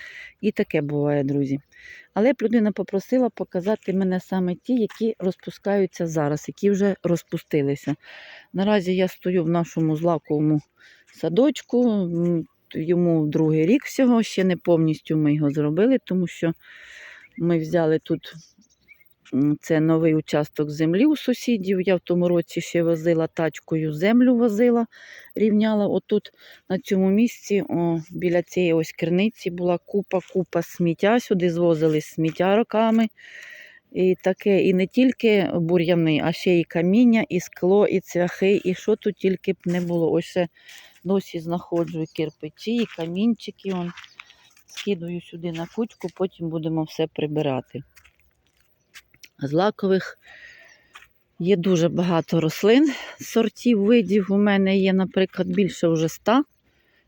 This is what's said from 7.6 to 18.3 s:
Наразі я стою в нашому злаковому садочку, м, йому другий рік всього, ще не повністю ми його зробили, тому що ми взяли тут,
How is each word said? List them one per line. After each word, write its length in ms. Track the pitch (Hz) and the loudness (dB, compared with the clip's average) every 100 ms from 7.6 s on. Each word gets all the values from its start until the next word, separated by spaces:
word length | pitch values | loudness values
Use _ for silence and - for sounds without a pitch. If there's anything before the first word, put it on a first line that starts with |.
| 139 143 143 147 - - - - - | 0 -2 -4 -8 -10 -20 -20 -20 -10
Наразі 440 | 185 196 208 180 185 | -4 0 0 0 0
я 120 | 185 | -2
стою 360 | - 185 185 | -2 -2 -2
в 40 | 160 | 0
нашому 480 | 170 160 160 160 156 | 0 -2 -2 -2 0
злаковому 640 | 170 160 - 151 151 151 - _ - - _ | 0 -2 -2 0 2 0 -2 _ -20 -20 _
садочку, 760 | - 165 175 294 - - 240 247 | -8 -2 2 2 0 -2 0 2
м, 560 | 208 170 170 175 165 - _ - | 0 -2 0 0 0 -4 _ -12
йому 520 | - 160 175 175 160 151 | -6 -2 2 2 2 0
другий 400 | 160 156 156 165 | 0 2 2 2
рік 180 | 269 | 2
всього, 380 | - - 247 233 | 0 0 2 2
ще 220 | 208 - | 0 0
не 120 | 190 175 | 0 0
повністю 600 | 170 165 160 156 - 156 | 2 2 2 -2 -2 0
ми 180 | 151 | 0
його 160 | 151 143 | 2 0
зробили, 480 | 151 147 160 240 254 | 0 -2 0 2 0
тому 220 | - 185 175 | -2 -4 -4
що 260 | - 170 - - - - - - - - - | -4 -4 -4 -12 -20 -20 -20 -20 -20 -20 -4
ми 200 | 165 170 | 0 0
взяли 400 | 160 170 160 160 | 0 0 2 0
тут, 340 | - 160 - | -2 -6 -8